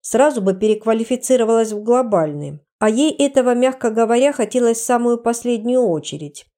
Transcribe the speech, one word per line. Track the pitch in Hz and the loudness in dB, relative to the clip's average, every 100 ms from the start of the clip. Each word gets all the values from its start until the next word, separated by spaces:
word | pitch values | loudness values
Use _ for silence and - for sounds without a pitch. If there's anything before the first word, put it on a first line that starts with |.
сразу | - 233 294 254 | -2 2 2 2
бы | 190 | -2
переквалифицировалась | 190 214 214 220 226 226 254 - 254 220 226 220 | 0 0 0 0 -2 -2 -4 0 0 2 0 0
в | 208 | -4
глобальный. | 214 240 240 196 156 147 143 147 _ _ | 0 0 2 0 0 -4 -10 -14 _ _
А | 214 | 0
ей | 220 311 | 2 0
этого, | - 285 277 247 | 2 2 2 2
мягко | 240 254 254 233 | 2 0 0 -2
говоря, | 220 226 233 277 | 0 2 2 2
хотелось | 285 214 254 233 233 | 0 -2 0 0 0
в | |
самую | - 240 240 240 | 0 0 0 0
последнюю | 233 233 240 233 233 254 | -2 -4 -4 -2 0 0
очередь. | 233 156 - 151 147 143 _ | 2 -2 -6 -12 -14 -16 _